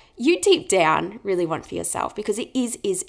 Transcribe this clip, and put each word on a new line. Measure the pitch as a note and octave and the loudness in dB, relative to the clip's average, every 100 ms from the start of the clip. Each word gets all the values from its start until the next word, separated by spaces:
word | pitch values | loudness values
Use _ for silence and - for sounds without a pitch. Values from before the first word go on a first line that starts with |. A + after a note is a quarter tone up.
| _ - | _ -2
you | B3+ F4+ | 2 4
deep | G#4 E4+ - | 4 4 4
down | F#3+ D#3 D#3 E3+ G#3+ | 2 4 2 -2 -6
really | G3+ F3+ E3 | -4 -2 -2
want | D#3 | -4
for | - | -6
yourself, | F3 E3+ - - | -6 -6 -4 -6
because | - G#3+ G#3 | -6 -4 -4
it | B3+ | -4
is, | C4 B3 - | -2 -2 -4
is, | G#3 F#3 | -4 -4